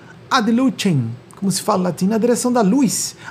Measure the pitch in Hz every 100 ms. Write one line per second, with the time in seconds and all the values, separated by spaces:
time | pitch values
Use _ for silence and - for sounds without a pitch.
0 | - - - 262 220 233 262 - 202 143
1 | 113 120 - - 196 190 - 190 180 -
2 | 190 220 240 240 247 247 190 262 240 -
3 | - - -